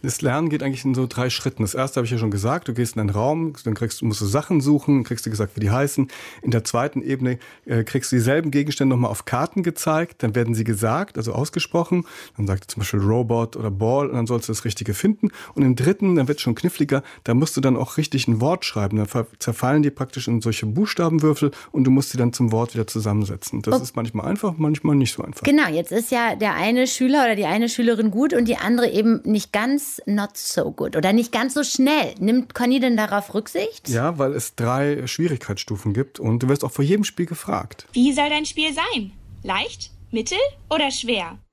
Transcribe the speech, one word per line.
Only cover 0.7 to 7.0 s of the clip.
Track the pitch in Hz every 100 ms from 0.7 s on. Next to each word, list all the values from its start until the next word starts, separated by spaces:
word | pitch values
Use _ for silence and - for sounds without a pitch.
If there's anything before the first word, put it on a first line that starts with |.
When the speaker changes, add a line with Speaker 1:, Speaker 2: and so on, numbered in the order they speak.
| 131
Speaker 1:
in | 135
so | 127 123
drei | 123 127
Schritten. | - 135 -
Das | 107
erste | - 131 -
habe |
ich | 117
ja | 120
schon | 113
gesagt, | 101 110 165 -
du |
gehst | 120 120
in | 113
einen | 104
Raum, | 101 123 160 165 143
dann | -
kriegst, | 107 117 -
musst | 120 101
du | 101
Sachen | 131 - 170
suchen, | 135 147 - 139
kriegst | 113 117 -
du |
gesagt, | 107 101 -
wie |
die | 104
heißen. | 120 139 - 135 - - -
In | -
der | 117
zweiten | - 117 143 131